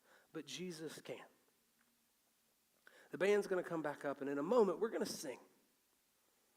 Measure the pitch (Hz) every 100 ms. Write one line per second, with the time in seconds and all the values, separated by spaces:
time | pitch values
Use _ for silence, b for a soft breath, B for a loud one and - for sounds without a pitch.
0 | b b b 160 147 135 180 156 156 120
1 | - 127 - _ _ _ _ _ _ _
2 | _ _ _ _ _ _ _ _ - B
3 | B 147 190 208 196 185 170 170 151 143
4 | 143 135 139 143 147 247 202 160 220 -
5 | 226 - 147 117 - _ _ _ _ _
6 | _ _ _ _ _